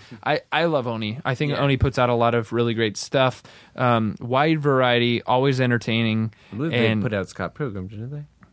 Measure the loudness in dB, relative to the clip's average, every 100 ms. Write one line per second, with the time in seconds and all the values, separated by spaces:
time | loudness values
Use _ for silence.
0 | -12 -8 -2 -2 -2 0 0 0 -2 -4
1 | -4 -4 -4 -2 -2 0 0 2 0 2
2 | 2 4 2 2 0 0 0 0 -2 -2
3 | -2 2 2 0 -16 -20 -20 -2 2 2
4 | 0 -4 -2 0 2 2 2 2 4 4
5 | 2 0 0 2 2 2 0 0 0 0
6 | 0 0 -2 -6 -14 -8 -4 0 0 0
7 | -2 -2 -6 -8 -8 -6 -8 -8 -10 -12
8 | -12 -12 -16 _ -20